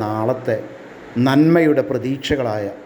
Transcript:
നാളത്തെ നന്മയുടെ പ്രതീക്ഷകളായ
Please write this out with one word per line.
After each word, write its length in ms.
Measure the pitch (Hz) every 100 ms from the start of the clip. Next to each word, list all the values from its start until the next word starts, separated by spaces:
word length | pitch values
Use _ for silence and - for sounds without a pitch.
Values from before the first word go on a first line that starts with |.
| 107
നാളത്തെ 500 | 110 113 131 - 110 - - - - - 120 131
നന്മയുടെ 560 | 135 160 170 160 147 -
പ്രതീക്ഷകളായ 760 | 127 123 135 - 143 120 107 101 -